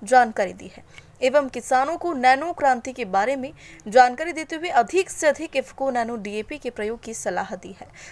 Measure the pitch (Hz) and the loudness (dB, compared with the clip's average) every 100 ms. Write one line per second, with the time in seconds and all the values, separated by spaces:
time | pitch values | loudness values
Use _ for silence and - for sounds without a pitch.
0 | 202 254 233 214 185 180 185 - - - | 4 6 6 0 -4 -6 -16 -20 -20 -20
1 | - - 254 294 269 247 - 254 277 339 | -20 -4 2 2 0 -6 0 0 0 -4
2 | 349 277 254 262 339 349 269 247 262 254 | -4 2 4 4 0 0 0 0 -4 -10
3 | 202 196 220 277 269 - - - 220 240 | -2 0 0 -2 -8 -12 -20 -16 4 8
4 | 247 247 330 311 311 320 339 240 226 359 | 8 4 -6 -6 -8 -6 2 2 2 0
5 | 370 - 302 277 320 269 - - 269 247 | -2 0 0 0 -4 -4 -6 -4 -2 -2
6 | 226 233 202 214 208 302 247 240 214 233 | -4 -6 -8 -8 -10 -10 -10 -6 -8 -8
7 | 226 226 202 180 190 185 185 190 - - | -10 -8 -4 -4 -6 -10 -14 -18 -20 -20
8 | - | -20